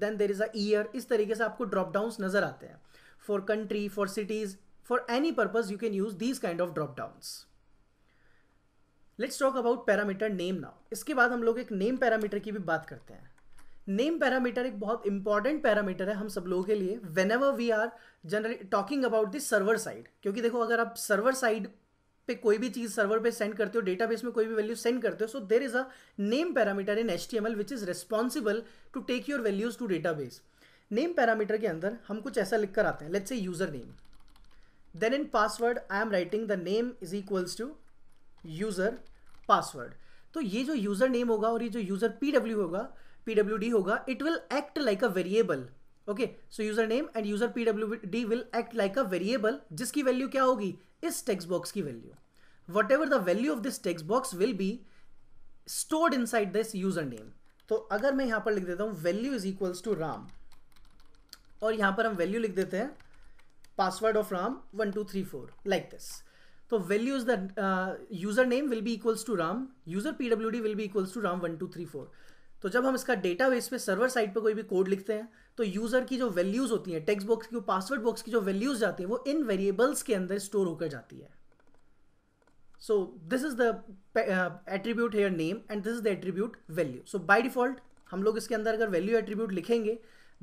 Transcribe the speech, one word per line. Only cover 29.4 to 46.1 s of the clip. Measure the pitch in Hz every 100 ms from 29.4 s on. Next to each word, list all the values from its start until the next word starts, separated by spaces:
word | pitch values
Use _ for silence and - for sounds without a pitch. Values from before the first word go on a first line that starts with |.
| 220
values | 196 233 233
to | 233
database। | 170 170 156 127 - - _ - - -
नेम | 208 339
पैरामीटर | 339 233 220 208 214
के | 214
अंदर | 160 190 233 -
हम | 214
कुछ | 269 214
ऐसा | 196 226
लिख | 202
कर | 220 185
आते | -
हैं, | 151
let's | 196 190
say | 254
यूजर | 185 165 180
नेम, | 135 123 127 - - - - - - - - - 165
then | 220 277
in | 294 226
password | 214 - 233 240 -
I | 196 226
am | 196
writing | 175 214 220
the | 196 175
name | 214 247 -
is | 170 202
equals | 196 190 180 -
to | 247 - - - - - - - 165 156
user | 214 185 196 - - - - - -
password। | 165 156 143 123 - - - -
तो | 330
ये | 233 220
जो | 269
यूजर | 302 202 196 262
नेम | 240 240
होगा | 220 220
और | 226
ये | 233
जो | 233
यूजर | 190 196 226 -
पीडब्ल्यू | 277 277 220 214
होगा, | 175 185 254 - - - -
पीडब्ल्यूडी | 214 202 220 226
होगा, | 226 190 233 -
it | 220 294
will | 330 -
act | 277 294 320
like | 262 196 233
a | 185
variable। | 180 214 196 139 127 - - - -